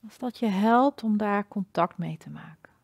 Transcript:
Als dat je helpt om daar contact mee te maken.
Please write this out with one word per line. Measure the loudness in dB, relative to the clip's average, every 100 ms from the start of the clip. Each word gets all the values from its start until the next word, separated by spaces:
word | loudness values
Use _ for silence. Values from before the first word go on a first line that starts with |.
Als | -20 -10
dat | -8 -4
je | -2
helpt | 2 4 6 4 0
om | -2 0
daar | 2 0 -2
contact | -6 -6 -2 -2 -2
mee | -8 -8
te | -12
maken. | -16 -18 -20 -20 _